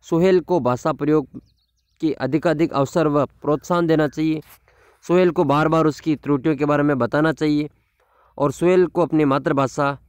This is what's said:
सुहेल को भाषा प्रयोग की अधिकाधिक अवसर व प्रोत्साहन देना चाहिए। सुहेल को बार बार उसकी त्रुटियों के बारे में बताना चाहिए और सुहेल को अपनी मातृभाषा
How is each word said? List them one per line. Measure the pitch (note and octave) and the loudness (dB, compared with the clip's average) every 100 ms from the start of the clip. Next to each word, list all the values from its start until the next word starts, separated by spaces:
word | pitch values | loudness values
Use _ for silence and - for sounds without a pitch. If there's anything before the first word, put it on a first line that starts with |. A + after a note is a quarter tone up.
सुहेल | - E3+ F#3 F#3 | -2 0 2 2
को | D3+ F3+ | 2 -2
भाषा | B2 B2 D#3+ | 0 -2 -2
प्रयोग | C#3 D3 D3+ C3 D3 _ _ _ _ _ _ | -4 0 0 -2 -12 _ _ _ _ _ _
की | D#3+ | -4
अधिकाधिक | - C3 C#3+ F3 D3+ E3 | -4 -2 -2 -2 0 -2
अवसर | - C#3 F3+ D#3 | 0 -2 0 0
व | D3 C3+ | 0 -2
प्रोत्साहन | _ C3+ D3 - F3 E3+ | _ -4 -4 -2 -2 2
देना | D#3+ D3+ | 2 0
चाहिए। | C#3+ D#3 D#3 - - _ _ _ _ - | -2 -4 -4 -8 -20 _ _ _ _ 0
सुहेल | F3 F3+ | 2 2
को | D3 | 2
बार | C#3+ C#3+ D#3 | 0 2 0
बार | D#3+ D#3 | 2 0
उसकी | C#3+ - D3 | -2 -4 -4
त्रुटियों | - C#3+ D#3 C#3+ | -2 -2 0 -2
के | |
बारे | D3 D3 | 0 0
में | D3 C#3 | 0 0
बताना | A#2 C#3+ D#3+ | 0 0 0
चाहिए | D3+ D#3 D3 D3 _ _ _ _ _ _ - | 0 -2 -2 -4 _ _ _ _ _ _ -6
और | C#3+ | -4
सुहेल | - E3+ F#3 F3 | 0 2 2 2
को | E3+ | 0
अपनी | D#3+ D#3 | 0 2
मातृभाषा | D3+ C3+ C3+ C#3+ C3 - C#3+ C#3 | 2 2 0 0 -2 -2 -4 -4